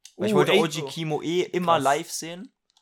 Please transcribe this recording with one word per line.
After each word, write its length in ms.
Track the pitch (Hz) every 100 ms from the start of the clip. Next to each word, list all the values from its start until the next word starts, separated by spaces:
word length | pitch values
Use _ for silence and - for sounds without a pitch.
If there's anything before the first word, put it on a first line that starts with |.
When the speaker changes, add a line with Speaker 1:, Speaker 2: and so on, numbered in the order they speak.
| - -
Speaker 1:
Weil 100 | 214
ich 80 |
Speaker 2:
Uh, 40 | 202
Speaker 1:
wollte 140 | -
Speaker 2:
ey, 60 | 196
Speaker 1:
O 60 | 160
G 160 | 151
Speaker 2:
oh. 40 | 139
Speaker 1:
Kimo 360 | 160 160 151
eh 200 | 147 175
immer 320 | - 175 175
Speaker 2:
Krass. 100 | 165
Speaker 1:
live 260 | 135 147 170
sehen. 420 | - 160 175 233 _ _ _